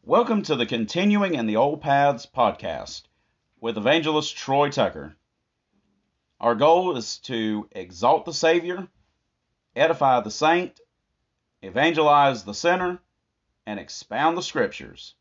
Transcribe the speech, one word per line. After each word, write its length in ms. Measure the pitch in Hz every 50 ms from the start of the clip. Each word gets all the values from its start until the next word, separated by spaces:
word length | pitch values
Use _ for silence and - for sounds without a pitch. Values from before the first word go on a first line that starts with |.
Welcome 400 | _ 104 156 220 240 240 226 208
to 140 | 156 151 147
the 100 | 120 120
Continuing 680 | 110 127 117 110 107 - 175 196 208 208 208 202 190 165
in 100 | 127 113
the 80 | 110 107
Old 260 | 110 131 143 156 147
Paths 460 | 151 151 139 139 143 143 135 117 -
podcast 760 | _ _ 131 120 107 85 - - 87 80 60 50 - - - _ _ _ _ _ _ _ _ _ _ _ _
with 180 | 110 117 110 107
evangelist 580 | 101 127 151 165 151 156 156 151 147 - -
Troy 320 | - - 131 135 143 147 143
Tucker. 460 | 143 143 110 87 - 78 71 80 - _ _ _ _ _ _ _ _ _ _ _ _ _ _ _ _ _ _ _ _ _ _ _ _ _
Our 160 | - 117 117
goal 400 | 107 143 156 165 180 180 180 147
is 220 | 123 110 - - -
to 500 | - - 127 113 110 110 107 107 104 _
exalt 540 | - 98 90 90 90 85 110 127 156 156 -
the 80 | 170
Savior, 560 | 156 - 165 160 165 175 165 175 180 190 180 - _ _ _ _ _ _ _ _ _ _ _ _ _ _ _ _ _
edify 460 | 120 147 165 165 - 147 135 127 123
the 100 | 107 107
saint, 480 | - - 151 160 170 175 180 - _ _ _ _ _ _ _ _ _ _ _ _ _ _ _ _ _ _
evangelize 800 | - 95 92 123 147 165 160 156 151 147 147 143 143 139 127 110
the 120 | 95 101 104
sinner, 440 | - - 170 180 185 180 180 180 175 _ _ _ _ _ _ _ _ _ _ _ _ _
and 140 | 110 104 98
expound 580 | 78 - - - - _ 104 123 147 165 170
the 60 | 180
scriptures. 720 | - - - 131 113 - - - 67 55 - - - - _ _